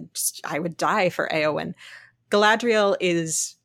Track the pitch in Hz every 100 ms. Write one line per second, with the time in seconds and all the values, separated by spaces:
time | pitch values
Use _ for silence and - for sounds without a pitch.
0 | 160 - - - - 147 170 156 151 208
1 | 180 - - 160 151 151 165 - - -
2 | - _ _ 208 214 220 240 214 202 -
3 | 180 170 160 - - -